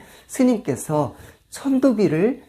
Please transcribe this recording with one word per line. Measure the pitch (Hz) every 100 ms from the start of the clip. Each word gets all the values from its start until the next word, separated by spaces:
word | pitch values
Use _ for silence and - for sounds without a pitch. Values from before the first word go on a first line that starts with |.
| - - -
스님께서 | - 254 226 - 120 - 151 131 - - - _
천도비를 | - 277 262 277 214 175 156 220 -